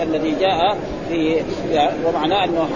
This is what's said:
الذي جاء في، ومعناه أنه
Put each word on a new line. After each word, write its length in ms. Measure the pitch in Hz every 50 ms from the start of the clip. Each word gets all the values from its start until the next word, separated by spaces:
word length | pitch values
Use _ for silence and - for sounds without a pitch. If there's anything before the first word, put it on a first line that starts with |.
الذي 340 | 170 160 156 151 151 160 147 -
جاء 380 | 190 190 180 160 175 202 208 - - - - - - 156
في، 320 | 170 165 156 160 160 156 - - - - - 170 - 143 147 175 160 151 156 165
ومعناه 380 | 165 160 151 160 185 202 185
أنه 220 | 175 170 165 160 143 -